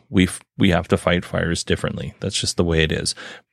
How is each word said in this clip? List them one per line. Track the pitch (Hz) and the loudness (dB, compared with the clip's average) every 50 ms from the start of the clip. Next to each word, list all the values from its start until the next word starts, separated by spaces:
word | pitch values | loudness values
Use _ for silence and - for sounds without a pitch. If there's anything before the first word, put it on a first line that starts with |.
| _ _ | _ _
we | 98 95 92 | 2 2 2
f-, | 90 - - - _ _ - | 2 0 -6 -16 _ _ 2
we | - 92 | 4 4
have | 85 85 98 - | 4 2 2 2
to | 98 | 0
fight | - - 90 90 87 - | 2 2 2 2 2 0
fires | - - 87 85 85 85 - | -2 -4 -2 0 0 -2 -2
differently. | - - 87 - - - - - 65 - - _ | -2 -2 -2 -2 -2 -4 -6 -6 -8 -10 -10 _
That's | - - - - | -6 -4 -4 -2
just | - - - | -4 -2 0
the | - 90 | 0 0
way | 85 82 80 | 2 4 2
it | 80 78 | 2 2
is. | - 85 85 - - - - - - - _ _ | 0 -2 -4 -4 -6 -8 -12 -16 -18 -18 _ _